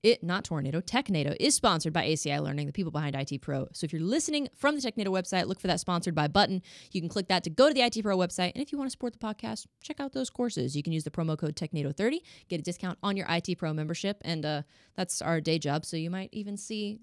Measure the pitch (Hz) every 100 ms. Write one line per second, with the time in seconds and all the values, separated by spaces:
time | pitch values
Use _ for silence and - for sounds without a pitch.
0 | 214 233 170 180 - 160 139 156 - 240
1 | 277 175 143 - 277 - 226 165 160 160
2 | 147 156 147 143 151 143 147 147 165 151
3 | 147 135 139 139 - 139 131 - 156 165
4 | 170 285 330 294 269 - 285 294 254 226
5 | 196 190 185 185 - 190 185 165 - 175
6 | 175 156 147 196 208 190 - - - 185
7 | 165 - 185 185 170 156 277 262 240 220
8 | 208 185 180 - 180 - 285 277 269 -
9 | 247 - 220 214 220 220 - _ - 302
10 | 277 262 262 - 247 185 123 147 147 160
11 | 147 - 160 156 156 151 156 160 143 147
12 | 214 330 - - _ 175 160 175 185 -
13 | 202 196 - 170 170 170 160 156 156 170
14 | 196 208 - 165 151 151 143 _ _ -
15 | 185 - - 165 156 160 147 147 - 165
16 | 165 185 190 - 202 202 - 214 208 214